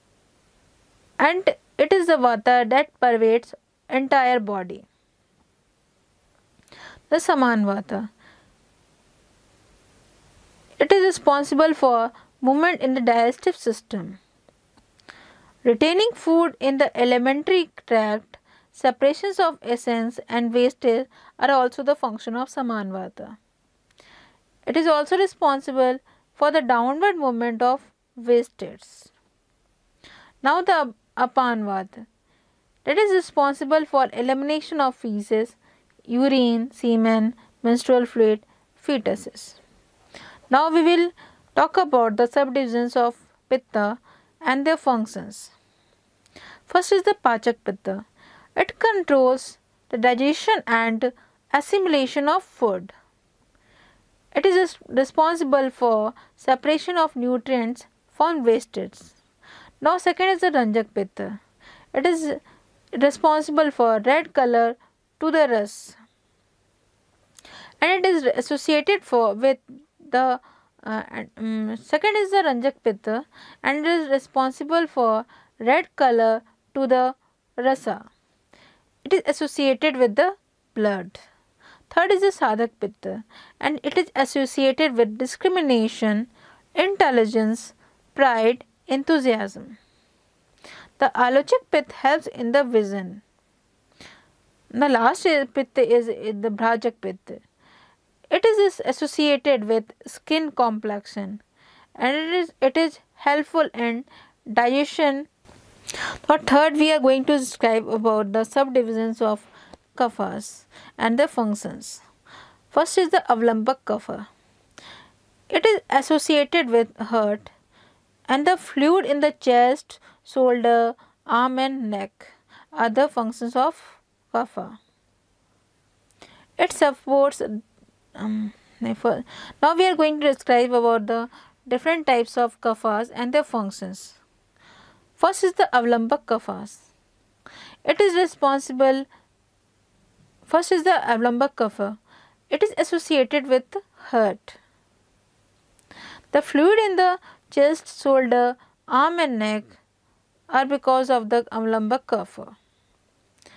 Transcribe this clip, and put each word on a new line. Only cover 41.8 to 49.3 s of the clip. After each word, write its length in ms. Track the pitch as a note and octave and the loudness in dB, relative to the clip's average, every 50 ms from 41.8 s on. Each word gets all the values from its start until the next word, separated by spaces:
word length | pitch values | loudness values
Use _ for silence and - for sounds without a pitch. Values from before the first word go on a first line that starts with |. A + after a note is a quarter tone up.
| F4+ D4 C#4 B3 A#3 A3+ G#3 A3 | 0 2 2 2 2 2 2 0
the 80 | A#3+ | 0
subdivisions 680 | A#3 - D4 C#4 C4 B3 C#4 C4+ A#3 A3+ A#3+ A#3+ A#3+ - | 0 2 0 0 0 0 -4 -4 -2 -2 -4 -4 -2 0
of 220 | A#3+ A#3+ A#3+ A#3+ _ _ _ _ _ _ - | 0 0 0 -2 _ _ _ _ _ _ -4
Pitta 500 | B3+ C4 - _ - G#3+ G#3 G#3 A#3 - _ _ _ _ _ _ _ - | -4 -4 -4 _ -4 -4 -2 -4 -4 -8 _ _ _ _ _ _ _ -8
and 260 | D#4+ C#4+ B3+ C4+ C#4 | -4 -2 -2 0 0
their 100 | D#4+ D#4+ | 0 0
functions. 720 | D#4 - C4+ B3 A3+ A3 - - G3 - G#3 G#3 - - - _ _ _ _ _ _ _ _ _ _ _ _ _ _ _ _ - - - - - - _ | 0 0 0 -2 0 -2 -6 -10 -12 -14 -14 -16 -18 -20 -20 _ _ _ _ _ _ _ _ _ _ _ _ _ _ _ _ -20 -20 -20 -20 -20 -20 _
First 280 | - - F4+ F4+ - | -2 -2 -2 0 2
is 100 | G4+ F#4+ | 0 0
the 140 | F4+ G#4 G#4 - - | 2 0 0 0 0
Pachak 320 | B3 A#3 A3 - A#3+ A#3+ - - | 0 0 0 -2 -4 -4 -4 -6
Pitta. 400 | - G3 - - G3 F#3+ G3 G#3+ _ _ _ _ - - - _ _ - | -10 -10 -8 -8 -8 -8 -8 -10 _ _ _ _ -20 -20 -20 _ _ -4
It 240 | - G4 - - - | -2 -2 -2 -2 -2
controls 800 | - A4+ G#4+ G4 E4+ - C#4+ C4+ C4 B3+ | 0 0 0 0 0 2 2 4 4 4